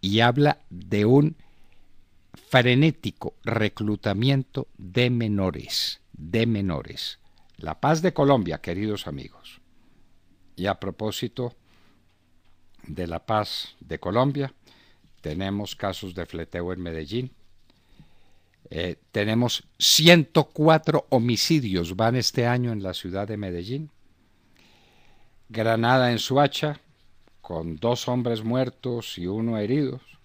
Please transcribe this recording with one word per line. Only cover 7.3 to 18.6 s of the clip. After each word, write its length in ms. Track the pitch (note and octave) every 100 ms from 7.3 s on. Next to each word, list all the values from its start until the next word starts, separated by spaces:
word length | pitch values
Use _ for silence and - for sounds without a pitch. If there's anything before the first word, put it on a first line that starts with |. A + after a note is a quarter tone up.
| _ - -
La 220 | D#2+ D#2
paz 220 | C3+ D#3+
de 140 | F3
Colombia, 480 | - C#3 C3+ F#2 D#2
queridos 440 | - F2 G#2+ G2+ -
amigos. 540 | C#2+ - - - - _ _ _ _ - _ _ _ - -
Y 100 | F#2+
a 140 | G2
propósito 760 | F#2+ - G#2+ - B2 - B2 - _ _ _ _ _ _ _ _ _ - - - -
de 200 | D#2 E2+
la 200 | E2 -
paz 500 | G#2+ G#2 - - -
de 200 | - D#2+
Colombia, 540 | - G#2+ C3+ C#3 C3+ - _ - _ _ _ -
tenemos 560 | E2 D#2 F#2+ G2+ G2+ -
casos 380 | G2+ F#2 G2
de 100 | F2+
fleteo 480 | E2+ E2+ E2 F2 F2
en 80 | F2+
Medellín. 500 | F2 E2 D#2 A2+ B2 - - - _ _ _ _ - - - - _ _